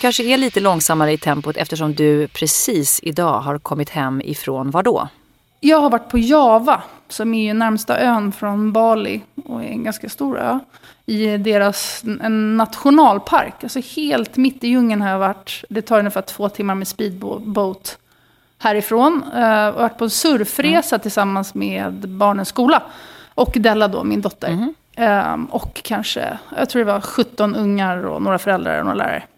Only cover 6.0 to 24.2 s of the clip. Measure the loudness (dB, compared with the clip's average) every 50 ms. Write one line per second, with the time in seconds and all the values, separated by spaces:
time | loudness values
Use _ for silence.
6 | -2 0 0 0 4 4 6 6 6 6 6 6 4 4 2 2 0 -12 -20 -20
7 | _ _ -8 -4 -2 -2 0 0 0 0 2 2 2 2 2 0 0 0 0 2
8 | 2 2 2 2 0 -2 -4 -4 -4 -2 -2 0 0 2 2 4 4 4 2 2
9 | 0 -4 -6 -8 -10 _ _ -16 -12 -10 -10 -8 -8 -8 -8 -6 -6 -6 -8 -8
10 | -12 -14 -8 -6 -6 -4 -4 -2 -2 -2 -2 -2 -4 _ _ -20 -20 -20 -20 _
11 | _ -6 -2 -2 0 0 -2 -2 0 2 2 2 2 2 0 -2 -8 -8 -10 -8
12 | -8 -8 -6 -4 -2 -2 0 0 0 2 2 0 0 0 -4 0 4 6 6 8
13 | 8 6 4 2 0 0 2 2 2 0 -8 -12 -14 -8 -8 -8 -10 -8 -8 -6
14 | -2 -2 0 -2 -2 -2 0 2 2 2 0 0 -2 0 2 4 4 2 2 0
15 | 0 -2 0 0 0 0 -2 -4 -10 -14 -14 -14 -12 _ -6 -6 0 2 2 2
16 | 2 2 -2 -4 -6 -6 -8 -4 -4 -4 -4 -4 -4 -2 -2 -2 -4 -8 -6 -6
17 | -6 -6 -6 -8 -8 -8 -8 -8 -8 -4 -2 0 0 -2 -2 -6 _ -14 -14 _
18 | _ _ _ _ _ _ _ _ _ _ _ _ -2 0 0 0 0 0 2 4
19 | 4 4 4 2 -2 -4 -2 0 2 2 2 2 2 0 0 0 -2 -2 0 -2
20 | -4 -2 -2 0 2 2 2 2 0 -2 -2 0 2 4 2 2 2 2 -2 -2
21 | -2 -2 0 0 0 0 0 -2 -4 -4 -6 -6 -6 -4 -4 -4 -6 -6 -6 -8
22 | -10 -10 -2 2 2 2 2 2 -2 -4 0 2 4 4 4 4 2 -2 -18 -20
23 | -20 -20 -20 -20 -20 -10 _ 0 0 2 2 2 4 4 4 4 2 2 2 -2
24 | -2 -2 -2 0